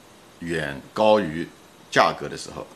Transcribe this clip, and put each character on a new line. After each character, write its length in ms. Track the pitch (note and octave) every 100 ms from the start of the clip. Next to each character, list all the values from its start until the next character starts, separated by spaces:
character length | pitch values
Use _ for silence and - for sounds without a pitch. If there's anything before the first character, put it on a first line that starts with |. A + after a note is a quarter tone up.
| - - - -
远 420 | E2+ E2 D2 C#2 -
高 240 | - G#2+ G#2+
于 260 | E2+ D#2+ E2 - - - -
价 220 | C3+ F#2 D2+
格 120 | D2
的 80 | -
时 120 | -
候， 140 | D#2 -